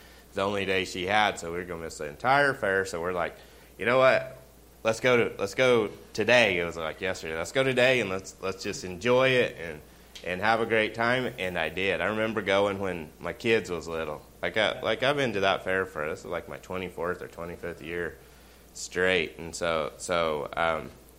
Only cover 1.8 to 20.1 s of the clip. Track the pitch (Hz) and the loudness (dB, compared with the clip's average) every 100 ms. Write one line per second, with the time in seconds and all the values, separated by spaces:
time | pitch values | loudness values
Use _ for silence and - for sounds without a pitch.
1.8 | 80 - 73 73 123 139 143 127 101 95 | -8 -8 -10 -4 2 4 4 0 0 0
2.8 | 95 85 85 90 80 - - - - - | 0 -4 -4 -2 -4 -6 -18 -20 -20 -6
3.8 | 104 127 131 110 - - - - - - | 0 4 6 4 0 -10 -20 -20 -20 -4
4.8 | 113 110 127 123 101 - 98 - 131 120 | -2 2 4 4 4 0 -4 2 4 4
5.8 | 101 - - - 107 123 110 90 85 82 | 2 -4 -8 -2 6 6 6 4 0 -2
6.8 | 80 76 92 92 82 80 87 135 131 123 | -6 -4 -4 -4 -6 -6 -2 0 2 4
7.8 | 127 127 98 95 95 - 92 95 104 92 | 4 4 0 -4 -8 -8 -8 -6 -6 -8
8.8 | 92 87 117 123 131 127 107 - 82 78 | -8 -4 2 4 6 4 2 -2 -10 -12
9.8 | - - - - - 92 107 113 107 110 | -16 -20 -20 -12 -6 0 2 2 2 2
10.8 | 107 113 117 127 120 - 92 87 80 85 | 0 0 0 0 -2 -4 -4 -2 -2 -2
11.8 | 95 82 90 107 113 110 95 98 101 98 | 0 0 0 0 -2 -2 2 2 2 0
12.8 | 98 87 76 - 85 85 113 113 87 85 | -4 -6 -8 -10 -10 -4 2 2 2 -6
13.8 | 78 82 78 76 - - 90 110 104 - | -4 -6 -6 -8 -12 -6 -2 2 2 2
14.8 | 98 110 127 143 131 101 95 92 95 92 | -2 0 0 2 0 2 2 2 0 0
15.8 | 92 78 76 - - 85 - 71 - 92 | -2 -4 -6 -6 -8 -8 -8 -12 -10 -8
16.8 | 90 80 85 90 - - 85 85 87 82 | -8 -6 -6 -6 -10 -12 -12 -10 -10 -10
17.8 | 76 87 82 - - - - - - - | -8 -6 -6 -8 -18 -20 -20 -20 -20 -14
18.8 | - 92 92 92 78 - 82 80 85 80 | -6 0 2 2 0 -6 -12 -4 -2 0
19.8 | 71 - - | -2 -6 -2